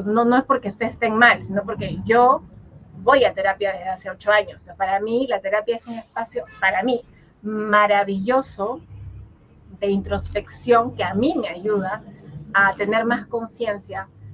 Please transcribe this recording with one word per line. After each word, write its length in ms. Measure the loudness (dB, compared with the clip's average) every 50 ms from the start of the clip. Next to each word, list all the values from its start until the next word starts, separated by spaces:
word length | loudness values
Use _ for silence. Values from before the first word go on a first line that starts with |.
| -2
No, 200 | 0 2 4 4
no 120 | 4 4
es 60 | 4 4
porque 240 | 2 0 0 0
ustedes 260 | -6 -6 -4 -6 -6 -2
estén 220 | -2 -2 0 4
mal, 260 | 6 6 6 6 2 -2
sino 200 | -4 -4 -4 -4
porque 360 | -4 -8 -6 -6 -8 -8 -8 0
yo 360 | 2 4 6 6 6 4 2 -2 -12 -20 -20 -20 -20 -20 -20 -20 -20 -20 -2
voy 220 | 2 4 4 6 4
a 80 | 2 0
terapia 380 | 0 -2 -2 -2 -2 -4 -4
desde 180 | -4 -6 -8 -8
hace 200 | -10 -8 -10 -14
ocho 220 | -14 -4 0 2
años. 300 | 2 2 2 -2 -10 -18
O 40 | -20
sea, 100 | -20 -6
para 240 | -4 -2 -2 0 -2
mí, 260 | -2 -2 0 -2 0
la 120 | 0 -2 -4
terapia 360 | -2 -2 -2 -2 0 -2 -6
es 120 | -6 -8
un 80 | -12 -12
espacio, 480 | -12 -14 _ _ -10 -10 -6 -8 -10 -10 -10 -8 -2
para 240 | -2 0 0 0 0
mí, 180 | 0 -2 -2 -4 -12 -20 -20 -20 _ _ _ -10 -6 -6 -4 -2 2 4
maravilloso 1040 | 4 4 4 4 2 2 0 -4 -4 0 0 0 0 0 -2 -8 -8 -6 -6 -6 -10 -12 -18 -18 -18 -16 -16 -16 -18 -20 -20 -20 _ _ _ _ _ _ -20 -10 -4
de 80 | -2
introspección 1080 | 0 0 0 0 -2 -4 -4 -4 -4 -6 -6 -6 -6 -16 -8 2 4 4 4 4 2 -4
que 80 | -4 -4
a 100 | -2 0
mí 200 | 0 0 2 0
me 140 | 0 -4 -4
ayuda 540 | -8 -6 -2 -2 0 0 -2 -4 -6 -8 -10 -16 -20 -20 -20 -18 -16 -16 -14 -2 2
a 220 | 4 4 4 2
tener 300 | 0 -2 0 0 0 0
más 200 | 0 -2 -2 -4
conciencia 800 | -6 -6 -6 -6 -8 -8 -6 -4 -4 -4 -6 -8 -12 -12 -12 -12 -14 _ -20 -20 -20